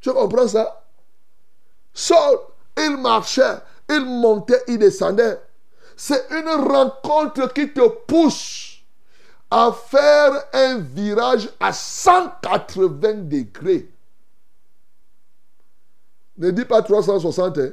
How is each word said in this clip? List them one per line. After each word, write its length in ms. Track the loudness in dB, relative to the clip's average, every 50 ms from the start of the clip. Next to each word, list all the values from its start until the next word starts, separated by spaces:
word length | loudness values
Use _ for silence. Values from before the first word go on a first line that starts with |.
Tu 120 | -4 -2 0
comprends 340 | 0 0 2 2 0 0 2
ça ? 340 | 2 0 -2 -2 -6 -12 -18 -20 -20 -20 -20 -20 -20 -20 -20 -20 -20 -20 -20 -20 -20 -20 -20 -20 -20 -20 -20 -18 -12
Saul, 460 | -10 -2 2 2 4 4 4 0 0 0 -12 -16 -16 -16 -12 -6 -4
il 200 | -2 -2 -2 -2
marchait, 600 | -2 0 0 0 -2 -2 0 0 0 0 0 -8 -12 -18 -20 -20 -6 -2
il 160 | -2 -2 -2
montait, 580 | -2 -4 0 2 2 2 2 2 0 0 0 0 -2
il 100 | -2 4
descendait. 640 | 4 4 4 4 -2 -2 2 2 0 0 0 -6 -12 -20 -20 -20 -20 -20 -20 -20 -20 -20 -18 -16
C'est 280 | -6 -2 -2 -2 -2 -4
une 400 | -8 -6 -4 -2 -2 0 0 2
rencontre 800 | 4 2 2 2 0 -8 -4 0 0 0 0 0 -2 -4 -4 -4 -2
qui 200 | -4 -4 -4 0
te 120 | 2 2 2 2 0 -6 0
pousse 680 | 2 4 4 4 2 -2 -10 -12 -12 -14 -14 -16 -18 -20 -20 -20 -20 -20 -20 -20 -20 -20 -20 -20 -20 -20 -10 -2
à 220 | 2 2 2 2 0
faire 580 | -4 -12 0 0 4 6 6 6 6 6 4 2 0 -6 -4 0
un 240 | 2 2 2 0 -4
virage 720 | -6 -8 -8 -6 -4 -2 -2 0 0 2 0 0 -2 -6 -8 -4
à 140 | -4 -4 -4
cent 580 | -4 -12 -12 -12 0 4 4 4 4 4 -2 -8 -10
quatre-vingts 840 | -4 -2 -2 -2 -4 -6 -2 0 0 0 0 0 -2 -2 -2 -2 -6 -6
degrés. 640 | -6 -6 -6 -8 -12 -10 -2 -2 -2 -2 -2 -8 -18 -20 -20 -20 -20 -20 -20 -20 -20 -20 -20 -20 -20 -20 -20 -20 -20 -20 -20 -20 -20 -20 -20 -20 -20 -20 -20 -20 -20 -20 -20 -20 -20 -20 -20 -20 -20 -20 -20 -20 -20 -20 -20 -20 -20 -20 -20 -20 -12 -4
Ne 140 | -2 -2
dis 120 | -2 -2 -2
pas 180 | 2 2 2
trois 220 | 2 4 0 0 2
cent 160 | 0 -2 0
soixante, 380 | -2 -2 -2 -2 -2 -2 -2 -4
hein. 140 | -6 -6